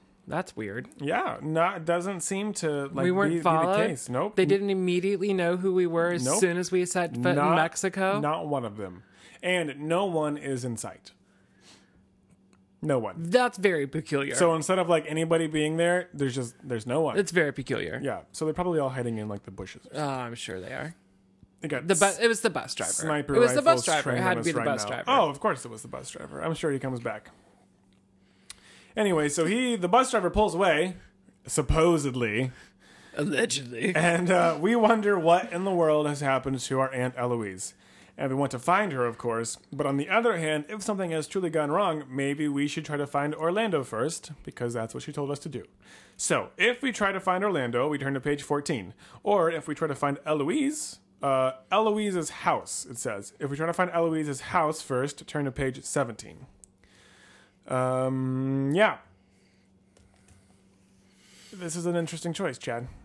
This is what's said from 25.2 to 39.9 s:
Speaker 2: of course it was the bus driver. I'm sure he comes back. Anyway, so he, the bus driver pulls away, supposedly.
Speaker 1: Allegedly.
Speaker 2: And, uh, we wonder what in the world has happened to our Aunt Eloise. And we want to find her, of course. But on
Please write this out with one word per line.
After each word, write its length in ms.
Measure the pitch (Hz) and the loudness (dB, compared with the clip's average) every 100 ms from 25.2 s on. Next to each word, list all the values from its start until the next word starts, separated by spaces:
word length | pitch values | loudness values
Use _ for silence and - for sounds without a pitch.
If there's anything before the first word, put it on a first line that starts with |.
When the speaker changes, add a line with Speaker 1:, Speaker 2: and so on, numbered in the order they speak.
| 165 | 4
Speaker 2:
of 120 | 135 | 2
course 240 | 214 135 | -2 -2
it 60 | 117 | -6
was 100 | 113 | -14
the 60 | 127 | -12
bus 200 | 131 131 | -12 -12
driver. 300 | - - 143 | -12 -12 -6
I'm 140 | 160 | -4
sure 160 | 156 160 | -2 -2
he 80 | 135 | -2
comes 220 | 135 123 | -4 -6
back. 300 | 120 107 - - _ _ _ _ _ _ _ _ _ _ _ - - - - - | -6 -8 -12 -20 _ _ _ _ _ _ _ _ _ _ _ -20 -20 -20 -10 0
Anyway, 320 | - 165 147 | 2 4 2
so 160 | 147 | 2
he, 300 | 160 226 254 233 | 2 2 0 0
the 120 | 175 | 4
bus 220 | 233 262 | 4 4
driver 180 | 226 175 | 2 2
pulls 240 | 180 208 | 2 2
away, 400 | 165 190 151 180 180 - _ _ _ - | 4 4 4 2 -4 -18 _ _ _ -4
supposedly. 1080 | - 135 160 175 165 139 127 113 107 131 - - _ - - - - | -2 2 4 6 6 2 0 0 0 -2 -6 -20 _ -20 -20 -12 -4
Speaker 1:
Allegedly. 760 | 147 151 226 - 123 117 147 175 | -2 0 0 -2 -6 -4 0 2
Speaker 2:
And, 340 | 170 170 175 | 4 4 4
uh, 260 | 180 170 151 | 4 4 4
we 160 | 185 240 | 2 6
wonder 420 | 214 220 208 196 | 6 6 4 4
what 340 | 160 175 - | 6 6 4
in 120 | 170 | -2
the 80 | 190 | 0
world 340 | 180 160 151 151 | 2 4 4 2
has 140 | 139 | 0
happened 400 | 139 135 135 131 | 0 0 0 -4
to 180 | - 131 | -2 0
our 140 | 131 | 0
Aunt 200 | 131 127 127 | 0 -4 -2
Eloise. 580 | 123 120 104 92 - - - - - - | -2 -2 -4 -8 -12 -14 -20 -20 -20 -6
And 140 | 143 | -2
we 40 | 135 | 0
want 140 | 139 | 0
to 80 | 131 | -2
find 340 | 170 190 208 | 2 2 2
her, 140 | 135 120 | 0 -2
of 100 | 113 | -2
course. 420 | 120 113 113 - - | -2 -2 -4 -8 -12
But 140 | 139 | -4
on 100 | 143 | -2